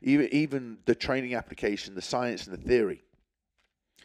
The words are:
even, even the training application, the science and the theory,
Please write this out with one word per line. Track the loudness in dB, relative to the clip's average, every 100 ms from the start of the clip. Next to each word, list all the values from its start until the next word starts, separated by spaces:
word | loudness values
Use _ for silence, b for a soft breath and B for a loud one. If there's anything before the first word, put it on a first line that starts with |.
even, | 2 4 4
even | 2 0 -2 -8 -8
the | 0
training | 0 2 -2 0
application, | -4 -6 -4 -2 -2 -6
the | -10
science | -4 -2 -2 -4 -8
and | -8
the |
theory, | 2 2 2 -2 _ _ _ _ _ _ _ _ _ _